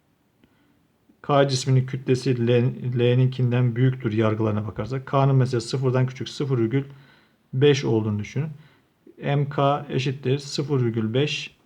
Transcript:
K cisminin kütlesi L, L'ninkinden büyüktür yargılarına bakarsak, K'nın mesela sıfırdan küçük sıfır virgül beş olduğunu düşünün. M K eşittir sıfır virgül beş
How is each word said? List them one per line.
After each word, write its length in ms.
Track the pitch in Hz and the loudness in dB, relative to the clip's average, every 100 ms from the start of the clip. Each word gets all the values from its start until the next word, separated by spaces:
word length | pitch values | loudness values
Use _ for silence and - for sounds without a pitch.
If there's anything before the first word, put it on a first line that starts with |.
| _ _ _ _ _ _ _ _ _ _ _ _ | _ _ _ _ _ _ _ _ _ _ _ _
K 260 | - 143 139 | 0 2 2
cisminin 380 | 131 135 131 127 | 0 2 2 2
kütlesi 600 | 127 - 127 139 120 117 | -4 -2 0 0 0 2
L, 40 | 120 127 - 127 123 | 2 2 -2 -4 0
L'ninkinden 760 | 120 123 131 127 123 120 123 113 | 2 4 2 2 0 2 0 2
büyüktür 360 | 131 131 117 | 0 0 -2
yargılarına 540 | 107 110 107 110 104 107 | 0 0 2 0 -2 -4
bakarsak, 400 | - 107 131 131 | -6 -6 -8 -2
K'nın 300 | 139 139 135 | 2 4 4
mesela 240 | 127 123 | 2 0
sıfırdan 460 | 113 135 131 127 127 | -4 -4 0 0 0
küçük 220 | - 117 | -4 -10
sıfır 300 | - 139 127 | -6 -2 0
virgül 260 | 113 135 135 - - _ _ _ _ | 0 -2 -4 -12 -20 _ _ _ _
beş 320 | 135 147 139 | 2 4 4
olduğunu 340 | 143 113 107 104 | 2 0 0 -2
düşünün. 300 | 101 131 160 - - _ _ _ _ - | -4 -4 -6 -8 -20 _ _ _ _ -10
M 300 | 143 143 143 | -2 0 0
K 380 | 143 139 143 - | 0 0 0 -2
eşittir 480 | 143 135 131 123 139 | -4 -2 -4 -2 -2
sıfır 460 | - - 143 139 | -4 -6 -2 0
virgül 300 | 120 113 110 | 0 0 -2
beş 420 | 123 151 - - _ | 0 -2 -4 -10 _